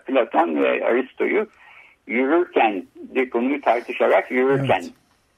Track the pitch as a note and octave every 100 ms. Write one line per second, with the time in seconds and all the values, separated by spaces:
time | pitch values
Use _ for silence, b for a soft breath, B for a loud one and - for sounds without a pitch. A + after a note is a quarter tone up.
0 | - C3 A2+ - E3+ D3+ - - - B2+
1 | - - A2 G3 G#3+ B B B B B
2 | - A3+ C4+ E4+ F4 - A#3+ G2 - -
3 | - B2+ C3 A#2+ B2+ C#3+ B2+ A#2 A#2 B2
4 | A#2 F#3+ F#3+ B2+ C3 C3+ C3+ F#2+ F2 -
5 | _ _ _